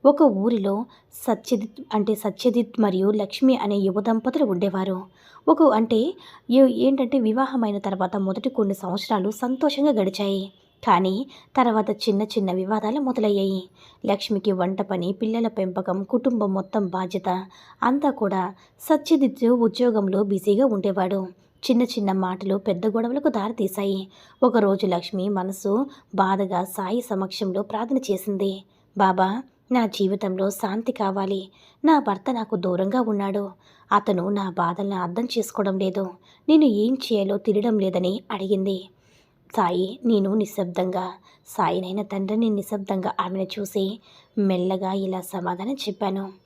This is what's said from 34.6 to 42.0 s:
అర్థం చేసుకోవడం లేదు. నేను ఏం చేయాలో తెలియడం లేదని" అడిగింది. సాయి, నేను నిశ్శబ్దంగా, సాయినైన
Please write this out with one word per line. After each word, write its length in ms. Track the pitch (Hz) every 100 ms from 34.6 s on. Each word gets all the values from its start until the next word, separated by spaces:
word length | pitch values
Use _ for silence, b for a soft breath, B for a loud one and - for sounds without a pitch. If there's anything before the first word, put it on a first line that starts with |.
| 170 175 196 196
అర్థం 320 | 175 185 247 233
చేసుకోవడం 400 | - - 196 190
లేదు. 320 | 190 190 185 - b b -
నేను 160 | 311 294
ఏం 280 | 208 220
చేయాలో 440 | 262 - 214 196 202
తెలియడం 420 | 202 208 226 214
లేదని" 440 | 190 180 180 208 -
అడిగింది. 580 | 208 190 196 190 190 185 b b b b b _ -
సాయి, 440 | 180 180 185 247 247
నేను 280 | 214 196
నిశ్శబ్దంగా, 800 | 214 208 - 180 175 185 180 185 - b b _
సాయినైన 540 | - 170 175 180 190